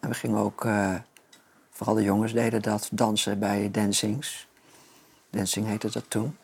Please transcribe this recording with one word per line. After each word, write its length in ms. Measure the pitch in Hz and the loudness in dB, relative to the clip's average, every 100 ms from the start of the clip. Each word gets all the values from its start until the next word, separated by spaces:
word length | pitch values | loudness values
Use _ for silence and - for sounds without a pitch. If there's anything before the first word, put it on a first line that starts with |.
En 80 | 147 | -4
we 60 | |
gingen 240 | 117 120 107 | -4 -2 0
ook, 260 | 104 - | 0 -2
eh, 300 | 117 104 98 90 - - _ - _ _ _ | 0 2 2 -2 -6 -20 _ -20 _ _ _
vooral 240 | - 104 | -8 0
de 80 | 110 | 2
jongens 300 | 101 101 110 | 4 4 2
deden 300 | 113 117 113 | 2 2 0
dat, 260 | 110 104 - | 0 -2 -2
dansen 460 | 107 117 107 - 101 | 0 2 2 0 0
bij 320 | 101 101 101 | 0 0 0
dancings. 800 | 98 104 101 104 110 - - - _ _ - - - - - _ | 2 2 2 0 -2 -6 -10 -16 _ _ -20 -20 -20 -20 -20 _
Dancing 360 | 208 - - 110 | -4 -2 -2 -2
heette 240 | 107 107 | -2 -2
dat 140 | 110 - | -4 -4
toen. 280 | 110 123 156 | -2 -2 -6